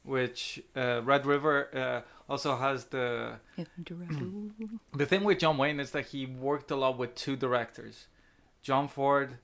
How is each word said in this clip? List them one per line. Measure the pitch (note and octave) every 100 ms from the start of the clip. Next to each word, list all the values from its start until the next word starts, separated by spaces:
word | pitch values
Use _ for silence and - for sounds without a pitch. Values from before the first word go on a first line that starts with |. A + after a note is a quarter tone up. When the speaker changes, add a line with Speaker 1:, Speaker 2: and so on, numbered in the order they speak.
Speaker 1:
which, | - C3 B2 - - - - C3+
uh, | B2 A#2+
Red | A#2 C#3 C3+
River, | C#3+ D3+ C#3+ C#3
uh, | C3+ B2+ B2 - - -
also | C#3 D3 B2
has | C3+ C3 -
the | C3 B2 A#2 A#2 A2+ - -
Speaker 2:
El | E3 -
Dorado. | E3 F3 F3 D3 F3+ G3+ G#3 G#3+ A3
Speaker 1:
<clears throat> | A3+ _ C#3
The | C#3+
thing | F#3+
with | G3+ F#3+
John | D#3+ D3
Wayne | C#3 D3
is | C#3
that | D3 C3
he | C#3 C3
worked | B2+ C3+ C#3+ -
a | C#3
lot | C3 B2+
with | A#2+
two | - - C3+
directors, | B2+ B2 A#2 - A2+ - - _ _ _ _ _
John | - C3+ D3
Ford | - C#3 C#3 C3+ A#2+